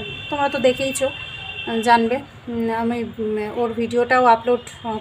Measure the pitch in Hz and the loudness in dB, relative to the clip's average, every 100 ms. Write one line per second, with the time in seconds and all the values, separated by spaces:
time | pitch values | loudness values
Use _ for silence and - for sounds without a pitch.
0 | 208 - - 294 277 285 254 254 269 262 | -10 -10 -8 -2 -2 2 2 2 -2 -2
1 | 269 - - - - - - 226 226 233 | -4 -4 -14 -14 -14 -10 -4 -2 4 4
2 | 226 262 - - - 233 226 226 233 240 | 4 -2 -6 -16 -8 -4 -2 0 -2 -2
3 | 214 202 214 214 208 240 233 226 226 240 | -6 -6 -4 -2 -4 -2 -2 -2 -2 0
4 | 240 254 247 226 233 240 - - 233 214 | 2 6 6 6 4 -2 -2 -12 -8 -6